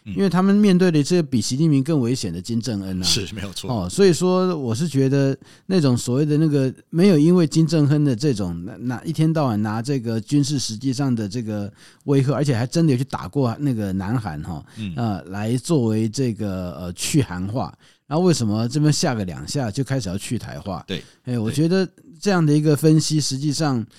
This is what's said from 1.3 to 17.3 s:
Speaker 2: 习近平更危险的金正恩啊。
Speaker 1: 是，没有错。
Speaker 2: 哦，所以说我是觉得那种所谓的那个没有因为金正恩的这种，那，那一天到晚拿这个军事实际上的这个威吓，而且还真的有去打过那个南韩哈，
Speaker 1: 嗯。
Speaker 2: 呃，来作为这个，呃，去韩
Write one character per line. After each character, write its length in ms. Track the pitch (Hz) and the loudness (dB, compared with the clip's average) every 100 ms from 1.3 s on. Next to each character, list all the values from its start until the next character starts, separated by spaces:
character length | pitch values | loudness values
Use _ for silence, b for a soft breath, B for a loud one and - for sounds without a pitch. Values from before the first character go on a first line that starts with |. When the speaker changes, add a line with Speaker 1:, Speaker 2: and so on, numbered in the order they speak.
| 123 | -2
Speaker 2:
习 160 | - 131 | -2 0
近 140 | 165 | 2
平 100 | 139 | 2
更 200 | 131 151 | 2 0
危 120 | 117 | 0
险 200 | 131 92 | -2 -4
的 100 | 85 | -6
金 180 | 92 117 | -4 -4
正 220 | 110 101 | -2 -4
恩 180 | 95 92 | -4 -4
啊。 40 | |
Speaker 1:
是， 280 | 87 - 92 | 0 -2 -4
没 80 | 107 | -8
有 100 | 98 | -10
错。 180 | - 95 | -8 -6
Speaker 2:
哦， 180 | 117 90 | -4 -2
所 160 | 95 | 4
以 80 | 196 | 4
说 460 | 160 180 185 185 165 | 4 2 2 0 -2
我 160 | 127 | -2
是 140 | 110 165 | -2 -2
觉 200 | 135 135 | 2 2
得 300 | 139 139 131 B B B | 2 2 -2 B B B
那 140 | 185 | 2
种 160 | 139 120 | 4 2
所 200 | - 127 | 0 0
谓 100 | 151 | 2
的 100 | 151 | 2
那 100 | 160 | 2
个 260 | 143 131 - - | 2 0 -2 -4
没 160 | 160 202 | 4 6
有 100 | 156 | 6
因 160 | 160 | 6
为 140 | 180 160 | 6 4
金 180 | 160 | 2
正 240 | 160 165 139 | 2 4 4
恩 160 | 151 | 4
的 120 | 147 110 | 2 2
这 180 | 147 | 0
种， 300 | 104 92 85 | 0 -2 -6
那， 120 | 92 90 | -10 -10
那 260 | 123 120 | -8 -6
一 80 | - | -6
天 200 | 156 160 | 0 2
到 140 | 156 135 | 2 0
晚 160 | 104 | 0
拿 180 | 107 110 | -2 -4
这 200 | 120 139 | -2 -4
个 200 | 113 113 | -2 -4
军 220 | - 147 | 0 0
事 160 | 135 143 | 2 -2
实 180 | - 110 | -4 -4
际 160 | 135 | -4
上 220 | 127 139 | -2 0
的 140 | 117 101 | 0 -2
这 120 | 123 | -6
个 320 | 110 107 101 B B B - | -6 -6 -8 B B B 0
威 140 | 139 | 2
吓， 140 | 135 | 2
而 100 | 120 | 0
且 80 | 143 | 0
还 140 | 113 127 | 0 0
真 180 | 170 | 2
的 60 | 165 | 2
有 80 | 123 | 2
去 60 | |
打 240 | 139 - 98 | -2 -6 -6
过 280 | 143 123 113 | -2 -2 0
那 120 | 143 | -2
个 200 | 113 101 | -2 -2
南 280 | 95 95 123 | -2 -2 -4
韩 220 | 104 73 | -4 -8
哈， 240 | 80 78 - - | -8 -10 -12 -12
Speaker 1:
嗯。 160 | 101 127 | -10 -4
Speaker 2:
呃， 260 | 117 92 82 | -4 -4 -8
来 300 | 98 110 123 | -6 -4 -2
作 280 | - 160 | 0 0
为 240 | 113 110 110 | 2 0 0
这 260 | 117 127 | -2 -4
个， 380 | 107 104 95 90 | -2 -4 -4 -6
呃， 200 | 73 87 | -8 -10
去 280 | 90 - 156 | -8 -2 0
韩 240 | - | 0